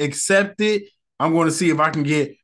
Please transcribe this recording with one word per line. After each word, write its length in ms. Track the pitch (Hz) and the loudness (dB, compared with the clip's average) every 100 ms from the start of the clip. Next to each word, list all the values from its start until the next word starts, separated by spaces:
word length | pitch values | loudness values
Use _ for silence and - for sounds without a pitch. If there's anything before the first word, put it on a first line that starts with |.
accepted. 840 | 147 143 - 196 196 - 214 208 202 _ _ - | -6 -4 0 2 0 -2 -2 -2 -4 _ _ -4
I'm 160 | 151 | 0
gonna 180 | 165 160 | 2 0
see 180 | 160 175 | 0 0
if 100 | 151 | 2
I 120 | 156 | 0
can 120 | 156 | 0
get 320 | 143 151 135 - | 0 0 -2 -6